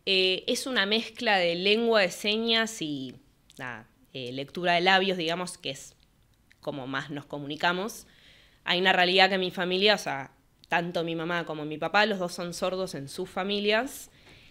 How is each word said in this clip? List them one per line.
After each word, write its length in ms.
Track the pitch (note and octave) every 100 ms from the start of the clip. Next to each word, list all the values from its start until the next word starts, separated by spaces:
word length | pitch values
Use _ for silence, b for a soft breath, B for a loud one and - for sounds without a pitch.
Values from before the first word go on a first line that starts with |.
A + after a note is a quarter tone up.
| -
eh, 380 | F#3+ F#3 F#3 -
es 200 | B3 C#4
una 180 | A#3+ G3
mezcla 520 | A3+ A3 - A#3 G3
de 180 | E3+ E3+
lengua 460 | F#3+ G#3+ A#3 A3
de 100 | F3+
señas 720 | - G#3 G#3+ A#3 A3+ A3 -
y, 340 | D#3 C#3+ C3 A#2+ _ _ _ -
nada, 300 | B2+ A2 - _ _
eh, 180 | C3+ B2
lectura 400 | C3 C#3+ F#3 F3
de 80 | F3
labios, 360 | F#3 F#3+ F#3+ F#3
digamos, 400 | D#3+ F3 F3 -
que 120 | C#3
es 260 | C3+ - _ _ _ _ _ _ _
como 260 | D3+ C#3+ B2+
más 220 | C3+ D3
nos 160 | C#3+ -
comunicamos. 800 | D3 C#3+ D3+ F3 F3+ A3+ - - b b b b b -
Hay 160 | F3+
una 100 | F#3
realidad 380 | F#3 F3+ F#3 F#3+
que 80 | G3
mi 140 | F#3
familia, 440 | F#3+ F3+ F#3 G#3+ G3
o 20 |
sea, 320 | D3+ C#3 C3 _ _ _ -
tanto 360 | E3+ F3 F3 E3
mi 100 | E3
mamá 300 | E3 E3+ D#3+
como 180 | D#3
mi 140 | D3+ D#3
papá, 280 | E3 G3+ G#3+
los 140 | G3
dos 140 | F3
son 200 | - F3
sordos 420 | E3+ F#3 F#3 F#3 D3
en 120 | C#3
sus 220 | - F#3
familias, 800 | G3 G3 G3+ G#3 G#3+ C#4 - - B B B B